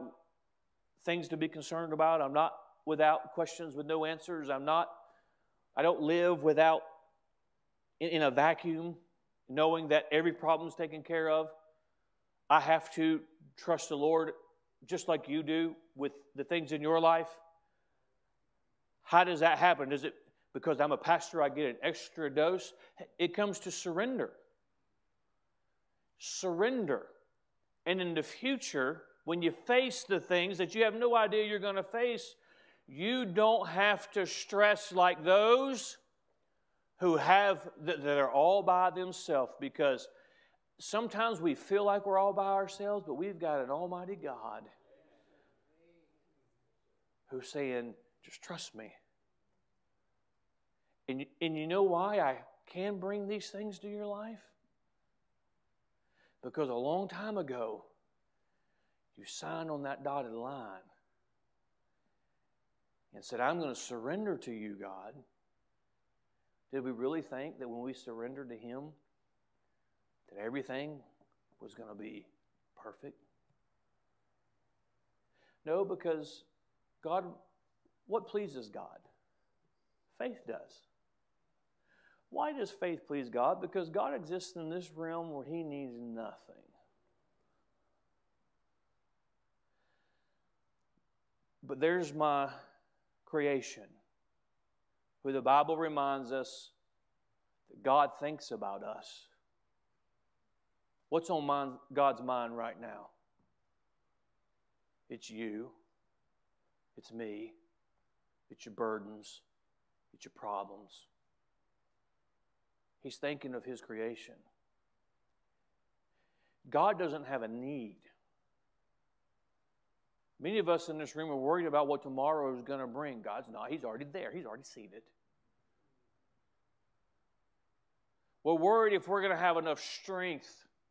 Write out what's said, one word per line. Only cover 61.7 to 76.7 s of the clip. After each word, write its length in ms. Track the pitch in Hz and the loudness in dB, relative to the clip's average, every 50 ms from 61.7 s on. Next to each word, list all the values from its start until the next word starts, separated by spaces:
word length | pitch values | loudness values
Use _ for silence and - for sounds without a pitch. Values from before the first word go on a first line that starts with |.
| _ _ _ _ _ _ _ _ _ _ _ _ _ _ _ _ _ _ _ _ _ _ _ _ _ _ _ _ - | _ _ _ _ _ _ _ _ _ _ _ _ _ _ _ _ _ _ _ _ _ _ _ _ _ _ _ _ -20
and 80 | 104 - | -18 -12
said, 160 | - 127 117 | -8 -4 -2
"I'm 200 | 123 135 165 175 | 0 0 0 0
gonna 160 | 165 139 120 | -2 -4 -6
surrender 640 | - - - 123 117 113 131 165 202 214 208 175 | -8 -8 -10 -8 -8 -6 -4 -4 -4 -4 -4 -4
to 140 | 127 - - | -6 -6 -8
you, 240 | 117 110 107 104 101 | -8 -8 -8 -10 -10
God." 380 | 98 101 98 95 95 95 107 117 147 120 _ _ _ _ _ _ _ _ _ _ _ _ _ _ _ _ _ _ _ _ _ _ _ _ _ _ _ _ _ | -10 -12 -12 -12 -14 -14 -16 -18 -18 -20 _ _ _ _ _ _ _ _ _ _ _ _ _ _ _ _ _ _ _ _ _ _ _ _ _ _ _ _ _
Did 120 | - 135 123 | -6 -4 -4
we 80 | 131 | -4
really 300 | 123 113 127 135 160 165 | -4 -4 -2 -2 -2 -4
think 380 | 156 - 135 127 139 160 - - | -6 -8 -8 -10 -10 -10 -10 -12
that 100 | 131 120 | -12 -10
when 120 | 117 120 | -10 -8
we 120 | 120 131 131 | -8 -10 -10
surrendered 560 | - - 127 113 113 117 123 135 139 139 123 | -12 -12 -14 -12 -10 -10 -10 -10 -12 -12 -14
to 80 | 120 | -14
Him 320 | 110 110 120 120 135 147 156 151 _ _ _ _ _ _ _ _ _ _ _ _ _ _ _ _ _ _ _ _ _ _ _ _ _ _ _ | -14 -12 -12 -12 -12 -12 -14 -18 _ _ _ _ _ _ _ _ _ _ _ _ _ _ _ _ _ _ _ _ _ _ _ _ _ _ _
that 100 | - 98 | -12 -8
everything 600 | 104 113 127 139 127 - 127 135 143 151 151 139 120 _ _ _ _ _ _ _ _ _ _ - | -8 -6 -6 -6 -8 -8 -8 -8 -8 -8 -10 -14 -18 _ _ _ _ _ _ _ _ _ _ -20
was 120 | - 113 104 | -20 -20 -18
gonna 220 | - 113 107 107 | -18 -18 -16 -16
be 320 | 101 104 87 85 101 92 _ _ _ _ _ _ _ _ _ _ | -14 -14 -14 -14 -16 -18 _ _ _ _ _ _ _ _ _ _
perfect? 420 | - - 110 - - - 143 - _ _ _ _ _ _ _ _ _ _ _ _ _ _ _ _ _ _ _ _ _ _ _ _ _ _ _ _ _ _ _ _ _ _ _ _ _ _ _ _ _ _ _ _ _ _ _ _ _ - | -20 -20 -20 -18 -18 -18 -20 -20 _ _ _ _ _ _ _ _ _ _ _ _ _ _ _ _ _ _ _ _ _ _ _ _ _ _ _ _ _ _ _ _ _ _ _ _ _ _ _ _ _ _ _ _ _ _ _ _ _ -6
No, 200 | 151 160 185 196 | -2 0 0 0
because 580 | 175 180 165 - 170 160 156 151 - - - - _ _ _ _ _ | -2 -4 -4 -2 -2 -2 -2 -4 -10 -14 -18 -20 _ _ _ _ _